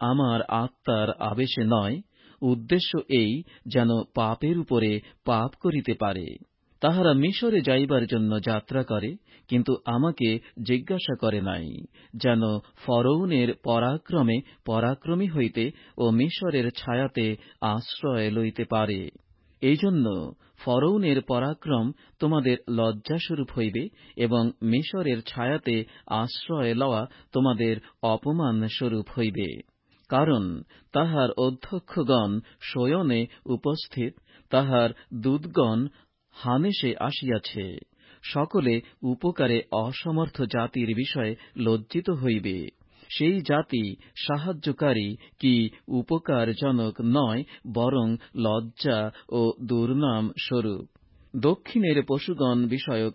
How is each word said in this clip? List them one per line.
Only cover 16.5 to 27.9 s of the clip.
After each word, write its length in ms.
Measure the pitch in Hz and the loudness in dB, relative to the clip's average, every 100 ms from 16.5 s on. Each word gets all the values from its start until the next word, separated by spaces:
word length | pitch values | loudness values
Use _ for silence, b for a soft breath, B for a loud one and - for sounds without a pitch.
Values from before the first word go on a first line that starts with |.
| 143 120 | 0 -2
ছায়াতে 680 | - - 120 135 123 110 107 B B | -4 -4 -2 -2 -2 -2 -4 B B
আশ্রয় 680 | 110 107 - - 147 120 107 | -4 -2 -4 -6 -2 0 0
লইতে 340 | 107 113 113 | 0 -2 -2
পারে। 460 | 113 110 107 95 85 - _ _ _ _ | -2 0 0 -2 -8 -14 _ _ _ _
এই 160 | 135 147 | 0 2
জন্য 560 | 196 170 113 92 71 - b _ | 2 2 0 -2 -6 -12 b _
ফরৌনের 640 | 131 123 156 208 175 131 | -2 2 2 2 2 0
পরাক্রম 680 | - 123 135 156 160 123 117 - b - | 0 0 -2 -4 -2 0 0 -4 b -4
তোমাদের 380 | 156 156 127 123 - | 0 2 2 0 0
লজ্জাস্বরূপ 800 | 113 113 107 - 165 - 151 127 127 | 0 0 0 -4 -4 -4 -4 -4 -2
হইবে 300 | 110 113 190 B B - | -2 -2 -6 B B -4
এবং 340 | 117 120 117 - | 0 2 0 0
মিশরের 600 | 113 120 156 190 156 117 | 0 0 0 -4 -2 -2
ছায়াতে 600 | - 131 120 151 127 113 110 B - | -6 -6 -4 -2 0 -2 -2 B -6
আশ্রয় 680 | 110 123 - - 160 120 | -4 -4 -6 -6 -2 0
লওয়া 320 | 117 135 110 123 B B | 0 0 0 -4 B B
তোমাদের 440 | 135 135 110 113 110 B | 0 2 2 0 -2 B